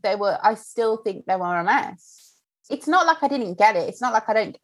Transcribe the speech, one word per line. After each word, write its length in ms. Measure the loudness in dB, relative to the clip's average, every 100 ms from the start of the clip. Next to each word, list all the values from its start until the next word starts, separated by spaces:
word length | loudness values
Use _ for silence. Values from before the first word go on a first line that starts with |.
they 140 | -2 0
were, 240 | 0 2
I 140 | 0 0
still 420 | -6 -4 -2 -2
think 280 | -4 -6 -4
they 80 | -2
were 220 | 0 0
a 40 |
mess. 680 | 2 0 -2 -10 -20 -20 -20 _ _ _ -10
It's 180 | -8 0
not 180 | 2 2
like 160 | 2
I 60 | 0
didn't 320 | -2 -4 2
get 160 | 4 4
it. 140 | -4
It's 120 | -4
not 120 | -2
like 140 | 0 0
I 40 |
don't, 240 | -2 -2 -8